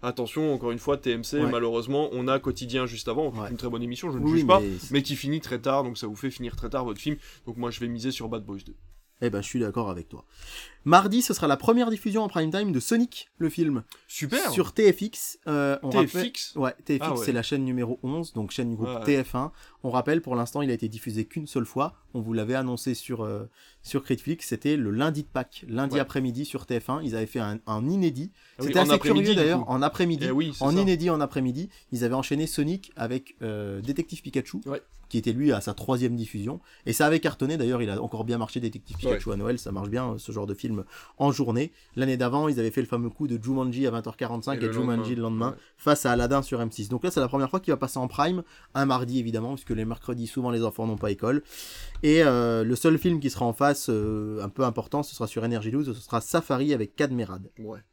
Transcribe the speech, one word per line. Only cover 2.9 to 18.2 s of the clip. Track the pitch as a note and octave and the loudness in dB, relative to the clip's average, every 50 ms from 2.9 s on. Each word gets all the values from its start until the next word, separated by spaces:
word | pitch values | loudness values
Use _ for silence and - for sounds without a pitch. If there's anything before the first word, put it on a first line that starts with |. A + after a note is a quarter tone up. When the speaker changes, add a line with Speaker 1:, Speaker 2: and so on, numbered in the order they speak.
| A#2 A2 - - | -4 -8 -6 -4
Speaker 1:
avant, | A#2 C3 D#3 D3 | -2 0 -2 -2
Speaker 2:
Ouais. | A#2 A2+ G#2+ G2+ | -2 -4 -6 -6
Speaker 1:
une | A#2+ | -6
très | A2+ A#2 B2 | -6 -6 -4
bonne | A#2 A#2 A#2+ | -4 -4 -4
émission, | A#2+ B2 B2 - F3 | -6 -6 -6 -6 -4
je | C#3 B2+ | -4 0
ne | A#2 | 2
Speaker 2:
Oui, | D3+ D#3+ E3+ | 4 4 4
Speaker 1:
juge | D3+ | 6
pas, | B2+ F#3 G3 | 8 6 6
Speaker 2:
mais | G#3 G2+ F#2+ F2+ | 6 2 -4 -6
c'est | - - | -8 0
Speaker 1:
mais | B2+ C#3+ C3+ | 0 0 0
qui | - D3 | 0 -4
finit | - - C3+ D3 D#3+ | -4 -2 -2 -2 -2
très | D3+ - C3 A#2+ | -2 -4 -6 -4
tard, | A2 C3+ C3+ C#3 C#3 | 0 2 2 2 0
donc | B2 A#2+ | 0 -4
ça | G#2 - | -6 -8
vous | G#2+ G#2+ | -8 -8
fait | G2+ - C3+ | -6 -6 -8
finir | B2+ - B2+ A#2 - | -6 -6 -8 -8 -6
très | - - A#2+ | -6 -8 -4
tard | A2+ C3+ B2+ | -4 -4 -4
votre | A#2+ G#2+ G#2 | -4 -6 -6
film. | - C#3+ D3+ C#3+ - - - - _ | -4 -6 -6 -6 -8 -18 -20 -18 _
Donc | - A2+ | -12 -8
moi | A#2 A#2+ A#2+ | -6 -6 -6
je | A2+ G#2 | -4 -4
vais | A#2 A#2+ | -6 -6
miser | A#2+ A#2 A2+ C3 | -6 -4 -4 -4
sur | B2+ - A#2 A2 | -4 -4 -6 -6
Bad | A#2 A#2 G2+ | -8 -8 -8
Boys | G#2+ G2+ G2 - | -8 -12 -12 -12
deux. | - - - - - - - _ _ _ _ A#2+ | -14 -18 -20 -20 -20 -20 -20 _ _ _ _ -4
Speaker 2:
Eh | A#2+ | -2
ben, | G2+ G2+ | -2 -2
je | G2 | -6
suis | - - B2+ | -4 -2 -2
d'accord | A#2 G#2 F#2+ A#2+ A#2 G2+ | -2 0 0 -2 -2 -2
avec | F#2 F2 E2 - | -4 -6 -8 -12
toi. | - - - _ - - - - - - - - - _ _ | -16 -20 -20 _ -20 -20 -18 -16 -16 -16 -16 -18 -20 _ _
Mardi, | C#3+ E3 F3+ G3 G3+ G3 A#3+ B3 | 8 8 8 8 6 2 2 2
ce | - F#3+ | 2 0
sera | - - | 0 2
la | D3 C#3 | 2 2
première | C#3 - - A#3 A#3+ B3 A#3 | 4 4 4 6 6 4 2
diffusion | A3 G3+ - A3 G3 A3 A3 | 0 -2 -2 0 0 0 0
en | G3+ | 0
prime | - F3 D#3+ D#3 | 0 0 0 0
time | D#3 G3 G#3 G3+ E3+ | 0 0 0 2 0
de | B2+ | 0
Sonic, | - - A3+ A#3 A#3+ A#3+ - - - _ _ _ | 2 4 4 4 4 2 0 -12 -16 _ _ _
le | D#3+ D#3+ | -2 -2
film. | - - E3+ D#3 C#3+ A#2+ A2+ _ - - _ _ | 0 2 0 2 2 0 -4 _ -18 -20 _ _
Speaker 1:
Super. | - - D3+ C#3 G#3 C4+ F#4+ - | -10 -8 -6 -2 -2 0 0 0
Speaker 2:
Sur | F#4 F#3 F3 - - | 0 0 0 0 2
T | - A3 G3+ F3+ | 6 6 6 6
F | - | 6
X, | G3 A3 - - - - - _ _ | 0 -8 -6 -8 -8 -8 -10 _ _
euh, | E3 D3+ D3 C#3+ C#3 C#3 C#3 D3 | -2 0 2 4 2 2 0 -2
on | C#3 | 0
Speaker 1:
T | B2+ - E3 D3+ | 4 4 4 4
F | - F3+ F3+ | 2 -2 -2
X ? | - - - - - - | -2 -4 -6 -10 -8 -4
Speaker 2:
rappelle... | D3+ C3+ | -2 -2
Ouais, | B2+ - _ - | -2 -2 _ -2
T | - D3 | -2 -2
F | |
X, | C3+ D3 D#3+ | 0 0 -2
Speaker 1:
Ah | C#3+ | -2
ouais. | B2 A2+ | -2 0
Speaker 2:
c'est | B2 | 0
la | B2 A#2+ A2+ | 0 0 0
chaîne | - D3+ C#3 C3+ | 0 0 0 0
numéro | C3 B2+ B2 A#2+ A2+ B2 - - | 0 0 0 0 -2 -4 -4 -4
onze, | B2+ C#3 E3 | -4 -4 -4